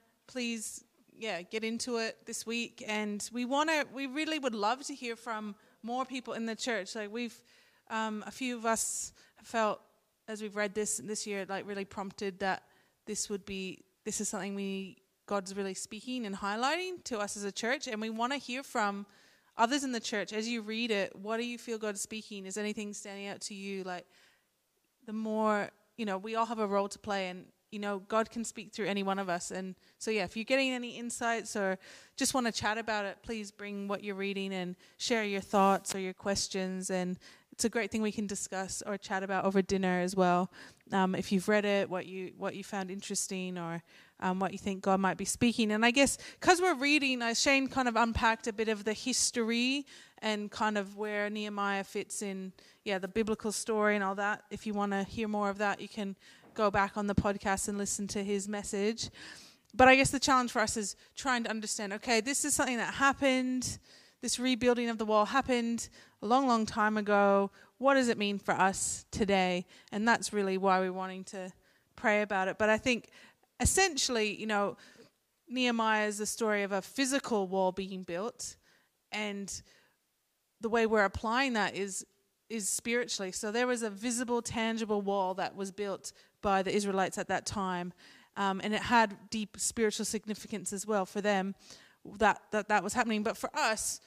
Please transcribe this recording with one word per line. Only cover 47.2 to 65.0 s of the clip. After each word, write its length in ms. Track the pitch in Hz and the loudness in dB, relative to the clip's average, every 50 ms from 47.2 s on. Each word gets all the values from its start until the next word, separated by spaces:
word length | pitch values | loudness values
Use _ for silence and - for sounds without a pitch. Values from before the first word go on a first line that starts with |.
uh, 120 | 233 233 226 | 0 0 0
Shane 340 | - - 285 277 269 269 | 2 4 4 4 4 4
kind 200 | 254 - 269 254 | 2 0 2 2
of 80 | 247 226 | 2 4
unpacked 520 | 240 240 233 220 - 240 226 226 226 - | 4 2 2 2 2 4 2 2 2 -2
a 60 | 247 208 | -6 -2
bit 160 | 214 220 220 | -2 0 0
of 160 | 220 202 202 | 0 -2 -2
the 80 | 220 214 | -4 -4
history 920 | - - 254 247 - - - - 247 226 220 233 233 247 254 269 285 277 - - - - - - - | -2 -2 -2 0 2 0 0 0 0 0 2 2 2 2 2 0 -2 -4 -8 -16 -20 -20 -20 -14 -6
and 320 | - 220 214 208 208 208 | -4 -2 -2 -2 -4 -6
kind 260 | - - 226 214 208 | -4 -2 0 0 0
of 180 | 208 196 196 202 | 0 -2 -4 -6
where 340 | 202 214 214 208 208 208 208 | -6 -6 -4 -2 -2 -2 -2
Nehemiah 540 | 214 214 208 208 208 202 202 202 196 196 190 | -4 -4 -6 -6 -4 -4 -2 -2 -2 -2 -4
fits 380 | - - 208 - - - - | -4 -6 -8 -6 -6 -6 -6
in, 320 | 214 202 190 190 190 185 - - - - - _ - | -6 -6 -6 -6 -8 -10 -12 -16 -20 -20 -20 _ -4
yeah, 140 | 214 196 185 | -2 -2 -2
the 80 | 190 | -2
biblical 440 | 185 185 226 220 208 220 - - 220 | -2 -2 -2 0 0 -2 -2 -2 -4
story 440 | 196 - - - 220 214 208 208 208 | -4 -4 -2 -2 0 2 4 4 4
and 80 | 208 196 | 2 2
all 100 | 190 196 | 0 -2
that. 280 | 202 202 202 214 - - - | -2 -2 -2 -2 -4 -8 -12
If 160 | 208 208 - | -12 -8 -6
you 80 | 220 208 | -4 -2
wanna 280 | 202 202 202 196 196 196 | -2 0 0 0 -2 -2
hear 240 | - - 233 220 | -2 -4 -4 -4
more 220 | 208 208 208 208 202 | -2 0 0 0 -2
of 80 | 196 | 0
that, 240 | 196 214 202 196 - | 0 0 -2 -2 -4
you 60 | - | -6
can 280 | 202 - 226 202 196 190 _ - - - - - - - | -10 -8 -6 -6 -6 -8 _ -16 -20 -20 -20 -20 -10 -2
go 160 | - 220 202 | 2 2 4
back 280 | 202 208 196 196 - | 4 4 2 2 0
on 100 | 214 202 | -2 0
the 80 | 202 196 | 2 2
podcast 520 | - - 208 202 202 - 214 190 190 - | 4 4 2 0 0 0 0 0 0 0
and 100 | - 202 | -2 -2
listen 300 | 202 202 190 - - 202 190 | -2 -2 -2 -2 -4 -4 -4
to 140 | - 214 196 | -2 -2 -2
his 240 | 202 208 196 190 | 0 0 -2 -2
message. 600 | 202 208 208 202 - - 196 202 214 233 226 - - - - - - - - - - - _ _ _ - | -2 -6 -6 -6 -4 -2 0 0 0 0 -2 -6 -10 -10 -16 -18 -18 -18 -18 -20 -20 -20 _ _ _ 6
But 140 | 208 254 | 8 10
I 80 | 254 262 | 10 10
guess 160 | 269 269 - | 8 6 4
the 80 | - 262 | 2 0
challenge 320 | - - 262 254 247 233 | 2 4 4 4 4 2
for 100 | - 240 | 2 0
us 160 | 214 214 - | 0 2 0
is 180 | 226 208 185 - - - _ - | -4 -4 -6 -8 -12 -18 _ -14
trying 280 | - - 285 254 240 226 | -6 -2 0 0 0 0
to 40 | 202 | -2
understand, 420 | 214 220 214 208 - - 214 196 196 | -4 -6 -4 -6 -6 -4 -4 -6 -6
okay, 280 | 214 - 254 233 220 | -4 2 4 4 4
this 240 | 214 262 277 - - | 4 2 0 0 0
is 80 | 294 - | 2 2
something 240 | - 285 262 247 | 2 2 2 2
that 180 | 233 196 156 - | 0 0 -2 2
happened, 840 | - 269 277 254 - 277 269 254 262 254 254 254 254 240 - - - _ - - - - - _ - | 4 4 4 4 6 4 4 4 4 2 0 0 -2 -2 -4 -6 -8 _ -20 -20 -20 -20 -20 _ -8
this 160 | - 233 - | -4 -4 -2
rebuilding 520 | - 240 262 254 214 247 247 247 233 240 233 | 0 2 2 2 4 6 4 4 4 2 0
of 100 | 233 | 0
the 60 | 214 | -2